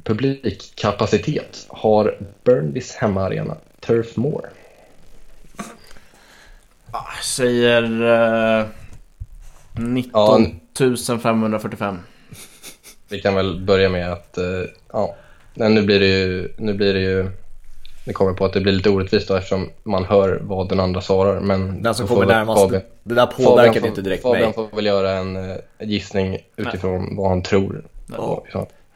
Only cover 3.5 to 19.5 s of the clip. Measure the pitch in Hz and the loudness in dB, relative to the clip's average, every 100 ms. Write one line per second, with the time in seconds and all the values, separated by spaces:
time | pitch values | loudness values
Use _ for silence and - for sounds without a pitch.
3.5 | - _ _ - 117 113 - 135 - - | -10 _ _ -2 0 0 -4 -4 -4 -10
4.5 | - - _ _ - - - - - - | -18 -20 _ _ -20 -20 -20 -20 -20 -20
5.5 | - - - - - - - _ - - | -16 -18 -18 -20 -20 -20 -20 _ -20 -20
6.5 | - _ _ - 113 - - - - 123 | -20 _ _ -12 -12 -10 -10 -8 0 2
7.5 | 120 120 120 117 113 117 117 113 113 113 | 4 4 4 2 0 4 4 4 4 2
8.5 | 110 107 - - - - - - - - | 2 0 -8 -18 -20 -20 -18 -18 -18 -20
9.5 | - - 113 117 127 123 110 107 110 95 | -20 -14 -6 -4 -2 0 2 6 6 4
10.5 | 82 _ - 131 120 - 117 117 113 110 | -2 _ 0 0 0 -2 -2 0 0 0
11.5 | 107 113 110 101 92 - - - - - | -2 -4 -6 -6 -6 -12 -20 -20 -20 -20
12.5 | - - - - - - 98 101 98 95 | -20 -20 -20 -20 -20 -12 -4 0 0 0
13.5 | 90 95 95 95 90 87 87 - - 90 | -2 2 4 4 2 -4 -6 -8 -6 -4
14.5 | 92 87 - _ 117 95 - - - - | -4 -8 -12 _ -4 -4 -6 -20 -20 -14
15.5 | - 113 110 101 98 98 95 92 92 90 | -2 2 4 4 4 4 2 0 -2 -6
16.5 | - 107 101 101 95 95 95 95 95 - | -6 -4 0 0 2 0 0 -2 -6 -12
17.5 | - - - - - - - 98 87 95 | -14 -12 -12 -10 -10 -6 0 0 0 0
18.5 | 98 98 95 104 98 92 104 - 95 92 | 0 2 2 2 2 2 0 0 -2 -2